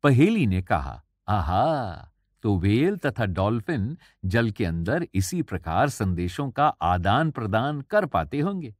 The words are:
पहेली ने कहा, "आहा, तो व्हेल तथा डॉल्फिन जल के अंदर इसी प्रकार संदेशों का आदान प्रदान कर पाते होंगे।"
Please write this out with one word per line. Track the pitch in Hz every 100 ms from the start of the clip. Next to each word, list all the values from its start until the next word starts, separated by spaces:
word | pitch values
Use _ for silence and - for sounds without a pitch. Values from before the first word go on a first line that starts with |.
पहेली | 147 127 165 226 127
ने | 92
कहा, | 92 90 65 58 _ _ -
"आहा, | 101 82 90 139 151 110 85 - _ _ _
तो | 110 98
व्हेल | 95 110 165 202
तथा | 147 - 104
डॉल्फिन | 87 98 117 - 165 101 165 _ _ 92
जल | 107 117
के | 107 92
अंदर | 82 85 151 170
इसी | 95 95 180
प्रकार | 147 92 - 82 139
संदेशों | - 101 85 87 - 139
का | 127 147
आदान | - 82 90 87 117 160
प्रदान | 139 110 110 131 147
कर | 135 208 185
पाते | 87 78 143
होंगे।" | 165 196 143 104